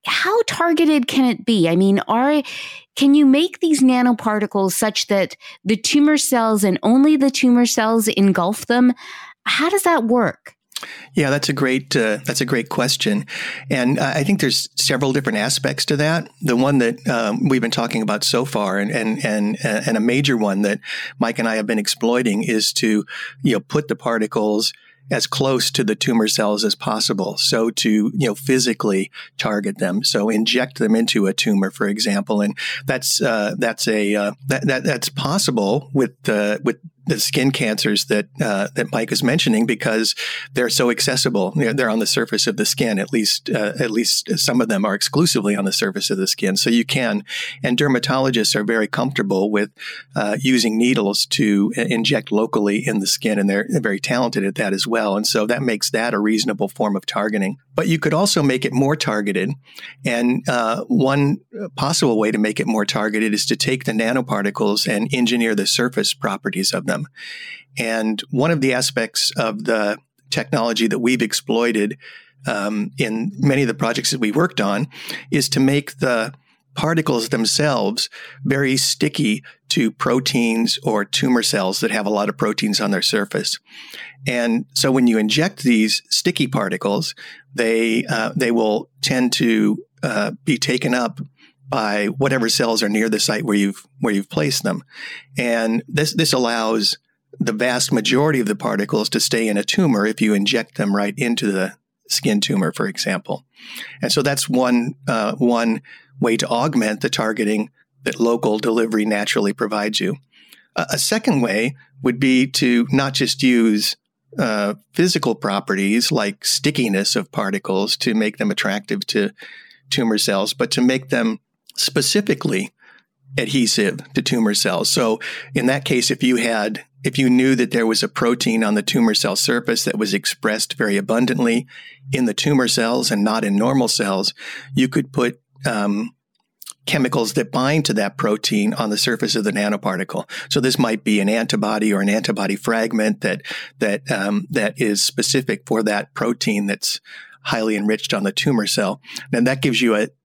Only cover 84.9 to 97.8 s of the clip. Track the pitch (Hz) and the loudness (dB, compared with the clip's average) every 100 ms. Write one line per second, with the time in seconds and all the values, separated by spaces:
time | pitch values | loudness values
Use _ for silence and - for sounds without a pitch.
84.9 | 131 120 110 107 110 175 - 123 113 107 | 4 4 4 2 0 -2 -2 2 2 2
85.9 | - _ - 175 175 131 127 98 95 101 | -2 _ -2 -2 -2 -2 -2 -2 -2 -2
86.9 | 104 160 - - - _ - 113 113 113 | -2 -4 -10 -18 -20 _ -2 0 2 2
87.9 | 113 - 117 120 - 120 117 110 104 - | 0 -2 -4 -2 -2 0 2 2 0 -4
88.9 | _ - 131 123 - 117 110 104 - - | _ -2 0 0 0 0 2 2 0 -8
89.9 | _ - 107 104 - - 123 - 127 131 | _ -4 -2 -4 -4 -4 -2 0 -2 0
90.9 | 123 117 - - _ _ _ - 131 107 | -2 -2 -6 -14 _ _ _ -6 -4 -2
91.9 | 104 104 135 135 135 113 - 117 110 107 | -2 -2 0 0 2 0 0 0 0 0
92.9 | 107 113 107 - 107 120 104 98 - - | 0 0 0 0 -2 0 2 2 -2 -18
93.9 | _ 127 101 98 - 151 - - - - | _ -2 -2 -2 -2 0 -2 -4 -4 -10
94.9 | - - - - 131 120 117 113 113 - | -18 -16 -16 -10 -4 -2 0 0 -2 -2
95.9 | 143 151 - 160 131 120 117 110 113 98 | -2 -2 0 0 2 0 0 0 0 -2
96.9 | - _ _ _ - 127 107 123 123 | -4 _ _ _ -4 -4 0 0 0